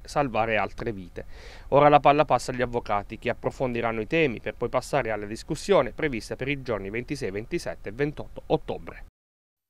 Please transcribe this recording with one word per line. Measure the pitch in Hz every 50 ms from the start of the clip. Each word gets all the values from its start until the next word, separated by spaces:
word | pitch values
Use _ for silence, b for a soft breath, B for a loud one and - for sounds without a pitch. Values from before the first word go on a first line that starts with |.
salvare | - - - 156 143 131 110 107 113 113 110 104
altre | 98 101 - - 123 117
vite. | 107 98 90 85 - - - b b b b b b b b b
Ora | - 139 147 147
la | 147 147
palla | - 147 143 147 151
passa | - 135 123 - -
agli | 127 123
avvocati | 123 120 120 120 - - 104 101 101 - 113 110
che | - 123
approfondiranno | 113 - - 127 - - 135 127 117 117 113 117 113 113
i | 110
temi | - 160 165 160 139 110 107
per | - 107 -
poi | - 123 117
passare | - 127 - - - 139 117 110
alla | 110 104 104
discussione | 101 113 - - - 165 - - - 196 165 135 110
prevista | - - 156 151 127 107 - - 110
per | - 127 135
i | 139 139
giorni | 131 123 113 98 95 98
ventisei, | 104 117 120 - 147 131 131 98
ventisette | 92 101 113 - 170 175 - - 82 - - 110
e |
ventotto | 98 123 143 151 143 - 107 - - - -
ottobre. | - - 156 - - 113 87 82 82 - - - - _ _ _ _ _ _ _ _ _ _ _ _